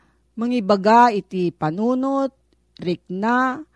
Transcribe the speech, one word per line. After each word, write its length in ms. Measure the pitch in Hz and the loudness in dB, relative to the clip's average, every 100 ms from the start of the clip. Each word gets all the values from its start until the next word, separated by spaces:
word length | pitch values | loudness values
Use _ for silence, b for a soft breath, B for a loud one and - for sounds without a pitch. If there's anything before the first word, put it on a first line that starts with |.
| _ _ _ - | _ _ _ -8
mangibaga 720 | 240 247 190 202 190 233 240 | -4 -2 0 2 4 6 6
iti 400 | 208 - 185 175 | 2 -4 -4 -4
panunot, 800 | - 156 170 226 254 269 277 269 - _ _ _ - | -2 -6 -2 -2 -2 -2 -2 -4 -6 _ _ _ -10
rikna, 880 | 175 175 - 185 220 247 254 277 311 | -6 -6 -8 -6 -2 0 -2 -4 -12